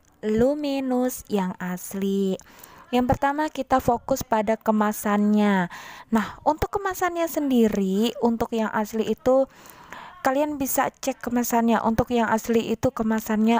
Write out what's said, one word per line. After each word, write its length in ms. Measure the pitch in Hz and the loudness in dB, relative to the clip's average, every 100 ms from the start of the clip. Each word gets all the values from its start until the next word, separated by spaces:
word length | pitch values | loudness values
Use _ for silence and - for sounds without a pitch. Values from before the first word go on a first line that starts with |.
| _ _ | _ _
luminous 1040 | 214 220 254 294 285 269 262 247 254 - - | -2 2 2 2 -2 -2 -2 0 -2 -4 -4
yang 320 | 208 185 - | -2 -2 -6
asli. 800 | 180 180 - 196 196 196 190 185 - - - - - 247 | -8 -8 -8 -6 -2 0 -2 -4 -8 -20 -20 -20 -4 0
Yang 100 | 254 | 0
pertama 400 | 262 277 285 311 | 0 0 0 -4
kita 320 | - - 262 | -4 0 0
fokus 400 | - 233 - 269 | 2 0 0 -4
pada 320 | - 220 214 220 | 0 0 0 -2
kemasannya. 1120 | - 214 214 208 214 208 208 208 208 190 175 - - - - | 0 2 0 -2 0 2 4 4 4 2 0 -6 -18 -16 -2
Nah, 200 | 220 196 - - | -2 -2 -4 -2
untuk 240 | 311 - 403 | 0 -2 -4
kemasannya 480 | 392 370 359 339 330 | -4 -2 -2 0 -2
sendiri, 880 | 320 285 247 220 208 190 190 233 554 | -2 2 4 4 2 0 2 0 0
untuk 320 | 233 226 233 226 | 0 0 -2 -2
yang 160 | 214 | -2
asli 320 | 220 208 220 | -2 -4 -4
itu 480 | 214 220 254 262 269 - - - - - - - | -4 0 2 2 2 -4 -20 -20 -20 -18 -18 -4
kalian 320 | 269 269 302 294 | -2 0 0 -2
bisa 400 | 262 - 254 - | -4 0 -2 -2
cek 240 | - - | -8 -6
kemasannya. 640 | - 240 240 233 233 220 | -4 -2 0 2 4 2
Untuk 320 | 226 226 240 240 | 2 0 0 0
yang 160 | 220 | 2
asli 320 | 220 - 226 - | 0 2 0 0
itu 240 | - 262 - | 0 -2 0
kemasannya 640 | 220 220 - 214 220 233 | -2 -2 0 2 4 2